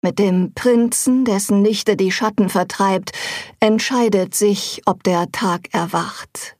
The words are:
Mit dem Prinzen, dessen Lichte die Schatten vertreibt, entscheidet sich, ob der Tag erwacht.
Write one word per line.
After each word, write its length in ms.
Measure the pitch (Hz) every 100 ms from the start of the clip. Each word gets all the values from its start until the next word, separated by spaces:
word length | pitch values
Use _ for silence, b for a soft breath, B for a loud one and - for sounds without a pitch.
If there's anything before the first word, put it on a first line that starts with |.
Mit 160 | 277 247
dem 360 | 202 180 180
Prinzen, 720 | - 247 240 233 - - 254 247
dessen 400 | 202 202 202 208
Lichte 320 | 202 - 202
die 160 | 190
Schatten 340 | 185 220 214 190
vertreibt, 640 | 190 180 - 196 190 190 B B B B B
entscheidet 720 | 214 220 - 254 233 196 185 -
sich, 460 | 208 196 - - -
ob 180 | 185
der 300 | - 175 175
Tag 400 | - 208 175 -
erwacht. 840 | - 170 170 170 - - - - -